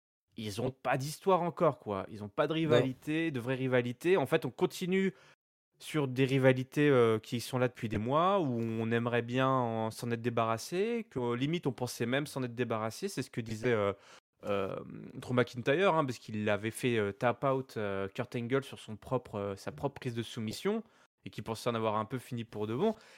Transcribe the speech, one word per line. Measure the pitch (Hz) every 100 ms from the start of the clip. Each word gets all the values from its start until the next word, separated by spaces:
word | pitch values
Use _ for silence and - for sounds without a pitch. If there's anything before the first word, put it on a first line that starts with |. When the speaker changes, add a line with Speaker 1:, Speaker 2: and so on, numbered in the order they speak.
| _ _ _ -
Speaker 1:
ils | 107 101
ont | 127
pas | - 123 135
d'histoire | 143 - 196 180
encore, | 170 - 165 131
quoi. | 107 98 -
Ils | 104
ont | 104
pas | - 151
de |
Speaker 2:
Non. | 160
Speaker 1:
rivalité, | 165 120 131 127 - 156 165
de | 131
vraie | 120 131
rivalité. | 131 127 120 117 170 185
En | 131
fait, | 156 135
on |
continue | - 185 - 175 190 190 - - _ _ _ _ _
sur | - 156 135
des | 123 135
rivalités, | 135 131 127 131 151 147
euh, | 131 117 110
qui | - 120
sont | - 127
là | 123
depuis | - 113
des | 104
mois, | 113 147 180 202
où | 143 117
on | 113 113 113
aimerait | 117 120 117
bien | 117 127 131
en, | 131 120 113 110
s'en | - 120
être | 117
débarrassé, | 117 117 113 113 - 175 220 233 214
que, | 131
euh, | 120 120
limite | 139 170 147
on |
pensait | - 123 - 117
même | 135 151
s'en | 139
être | 127 117
débarrassé. | 120 113 110 - 202
C'est | 147
ce | 123
que | -
disait, | 110 107 123
euh, | 113 101 95 - - _ _ 101
euh, | 101 95 90 - 107 107 -
Drew | -
McIntyre, | 123 120 123 127 151 196 160
hein, | 135
parce | 117
qu'il | - 107 104
avait | 101 113
fait, | - 127 117
euh, | 101
tap | 98 123 117 139
out, | 135 131 113
euh, | 104 98 98
Kurt | - 117 123
Angle | 117 135
sur | 131 113
son | - 107
propre, | - 127 - 107
euh, | 101 98
sa | -
propre | 143 143 -
prise | 131 117
de |
soumission, | 113 - 110 - 196 220 - _ _ _ -
et |
qu'il | - 110
pensait | 110 120
en | 117
avoir | 110 107
un | 107
peu | 131
fini | - 120
pour | 110 107 107
de | 120
bon. | 220 220 -